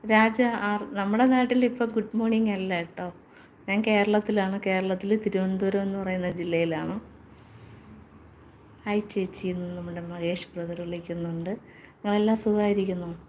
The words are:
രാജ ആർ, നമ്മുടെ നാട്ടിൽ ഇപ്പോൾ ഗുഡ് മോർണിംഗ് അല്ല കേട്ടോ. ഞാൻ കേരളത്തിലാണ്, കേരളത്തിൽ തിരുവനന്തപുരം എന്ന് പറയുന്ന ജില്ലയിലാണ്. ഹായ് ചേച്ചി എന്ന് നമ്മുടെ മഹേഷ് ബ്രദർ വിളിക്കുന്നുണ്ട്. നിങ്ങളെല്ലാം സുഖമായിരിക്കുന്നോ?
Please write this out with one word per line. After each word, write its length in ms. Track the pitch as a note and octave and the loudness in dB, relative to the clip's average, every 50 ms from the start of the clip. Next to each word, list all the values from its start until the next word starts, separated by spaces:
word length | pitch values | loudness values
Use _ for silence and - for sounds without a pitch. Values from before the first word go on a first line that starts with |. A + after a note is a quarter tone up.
| - G#3+ | 2 6
രാജ 300 | A3 G#3+ A3 A3+ A3 - | 6 6 8 6 6 4
ആർ, 420 | B3 A#3+ A#3 A3 G#3 G#3 G#3 G#3 G#3 - | 2 2 2 0 0 0 -2 -2 -4 -4
നമ്മുടെ 340 | - G3+ G3 G3+ G#3 A3+ B3+ | -4 -2 0 2 4 4 6
നാട്ടിൽ 400 | C4 C4 B3+ B3 B3 B3 B3+ B3 | 6 6 4 4 4 4 4 4
ഇപ്പോൾ 200 | A#3+ B3 - A#3+ | 2 2 0 -2
ഗുഡ് 320 | A3+ A3 A3+ G#3 G#3+ - | 0 0 -2 -4 -2 -2
മോർണിംഗ് 320 | A3 A3+ A3+ A3+ A3 A3+ G#3+ | -2 0 2 2 2 2 2
അല്ല 260 | G3+ F#3+ F#3+ F#3+ F#3 | 0 -2 -2 -2 -2
കേട്ടോ. 380 | E3+ E3+ E3+ - - F3+ F3 F3 - - - - - - - - - - - | -2 -4 -6 -8 -10 -10 -10 -10 -14 -20 -20 -20 -20 -20 -20 -20 -16 -4 -2
ഞാൻ 120 | G3 G#3 | 0 0
കേരളത്തിലാണ്, 800 | G#3+ A3 G#3+ G3+ G3+ G#3 G#3 G#3 G#3 - G#3+ G#3 F#3+ F#3+ G3 G3+ - | 2 4 4 4 4 4 4 2 2 2 0 2 2 0 -2 -2 -2
കേരളത്തിൽ 580 | G3 F#3+ F#3 F#3+ F#3+ F#3+ F#3 - G3 G#3+ G#3+ G#3+ | 0 0 0 0 -2 -2 -4 0 0 0 0 0
തിരുവനന്തപുരം 580 | G3+ F#3+ F#3+ F#3+ F#3+ F#3+ F#3 G3 G3 G3 G3 | -2 0 0 0 0 0 0 0 0 0 0
എന്ന് 180 | G3 G3 G3 G3 | -2 -2 -4 -4
പറയുന്ന 320 | F#3+ F#3+ F#3 F#3 F3+ F3+ | -4 -4 -4 -2 -2 -4
ജില്ലയിലാണ്. 680 | F3 F3 E3+ F3 E3+ E3 E3+ E3 D#3+ D#3 E3 E3+ F#3 A3 - - - - - - - - - - - - - - - - - - - - - - - - - - - - - - - - - - - - - | -4 -4 -4 -2 0 0 0 0 -2 -4 -4 -4 -6 -8 -10 -12 -20 -20 -20 -20 -20 -20 -20 -20 -20 -20 -20 -20 -20 -20 -20 -20 -20 -20 -20 -20 -20 -20 -20 -20 -20 -20 -20 -20 -20 -20 -20 -20 -20 -12 -6
ഹായ് 160 | A3 G#3 G#3 G#3 G#3 | -2 -2 -2 -2 -2
ചേച്ചി 360 | - G#3 F#3 F#3 - - - | -4 -4 -4 -4 -6 -6 -6
എന്ന് 300 | F#3 F3+ F3+ F3+ F3 F3 | -4 -4 -4 -6 -8 -8
നമ്മുടെ 240 | F3+ F3 F3 E3+ F3 | -10 -10 -10 -10 -10
മഹേഷ് 460 | E3+ E3+ F3 F3 E3+ E3+ F3+ F3+ - - - | -10 -10 -8 -4 -2 -2 -2 -2 -6 -10 -8
ബ്രദർ 280 | F3 E3+ E3+ F3 F3 | -8 -8 -6 -6 -8
വിളിക്കുന്നുണ്ട്. 680 | F3 F3 F3 F3 E3+ - E3+ E3+ E3+ E3+ E3 E3 E3+ F3+ | -6 -8 -8 -8 -8 -8 -6 -6 -4 -6 -4 -6 -4 -6
നിങ്ങളെല്ലാം 880 | G#3 - - - - - - - - _ - G#3 G3+ G#3 G#3 G#3+ A3 | -6 -8 -10 -20 -20 -20 -20 -20 -20 _ -2 2 2 4 4 4 2
സുഖമായിരിക്കുന്നോ? 760 | A3 - A3 G#3 G#3 G#3 G#3 G3+ G3+ F#3+ F#3+ F#3 F3 F3 E3+ E3+ E3 - | 2 2 2 2 4 4 4 2 2 0 0 -2 -4 -6 -8 -10 -12 -16